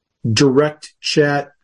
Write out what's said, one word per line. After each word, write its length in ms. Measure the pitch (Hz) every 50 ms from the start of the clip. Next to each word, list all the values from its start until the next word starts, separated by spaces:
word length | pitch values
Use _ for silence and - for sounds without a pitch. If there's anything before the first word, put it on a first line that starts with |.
| _ _ _ _ - 117
direct 680 | 110 - 143 135 127 143 151 151 151 - - - _ _
chat, 520 | - - - 156 147 143 143 143 - - _ _